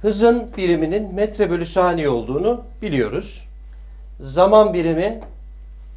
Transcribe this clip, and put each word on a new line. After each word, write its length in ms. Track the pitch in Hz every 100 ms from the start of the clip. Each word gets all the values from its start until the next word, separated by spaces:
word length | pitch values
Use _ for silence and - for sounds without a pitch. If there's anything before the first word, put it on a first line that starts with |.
hızın 560 | 208 208 233 240 220 -
biriminin 580 | 180 165 160 202 208 185
metre 340 | 214 - 190
bölü 160 | 170 165
saniye 440 | 190 180 170 147
olduğunu 540 | 120 110 139 202 240 - -
biliyoruz. 680 | 208 143 107 135 214 - - - - - - - - -
Zaman 540 | 135 139 190 214 208
birimi 480 | 175 165 160 196 226 - - - - - - -